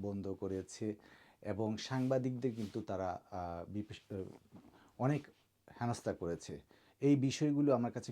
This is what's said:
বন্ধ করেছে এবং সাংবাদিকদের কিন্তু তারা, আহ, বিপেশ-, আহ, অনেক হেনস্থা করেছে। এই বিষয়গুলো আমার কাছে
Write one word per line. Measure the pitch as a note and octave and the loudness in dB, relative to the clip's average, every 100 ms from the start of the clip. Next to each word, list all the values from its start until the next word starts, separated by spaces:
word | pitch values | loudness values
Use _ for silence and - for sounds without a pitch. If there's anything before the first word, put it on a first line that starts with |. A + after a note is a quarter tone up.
বন্ধ | G2+ G2 F#2+ F#2+ | -4 -4 -4 -4
করেছে | G2 F#2+ F#2 - G#2+ G#2 - - - - | -2 -2 -4 -4 -4 -4 -12 -20 -20 -10
এবং | G#2 G#2 A2 G#2+ | -4 0 0 0
সাংবাদিকদের | - C3 B2+ C3 C3 B2+ B2+ A2+ | -2 0 2 2 2 0 -2 -2
কিন্তু | G#2 A2+ | -4 -4
তারা, | G#2+ F#2+ F#2 F2 - | -4 -2 -2 -4 -6
আহ, | F#2+ F2 E2+ F2+ | -6 -4 -6 -6
বিপেশ-, | G2+ G#2 A2 - G2 | -6 -6 -12 -8 -6
আহ, | F2+ - - - - - - - | -6 -10 -20 -20 -20 -20 -20 0
অনেক | C3 D3 - - _ _ - - | 0 0 -4 -18 _ _ -20 -4
হেনস্থা | A#2+ A2 A2 | -2 0 -2
করেছে। | F2+ E2+ E2 - D2 - - - _ | -2 -2 -2 -6 -12 -14 -20 -20 _
এই | C#3 C#3+ | 4 6
বিষয়গুলো | C3 - D3+ C#3+ C#3+ B2 | 4 2 2 4 6 6
আমার | A#2+ | 4
কাছে | A#2+ A2+ | -2 -8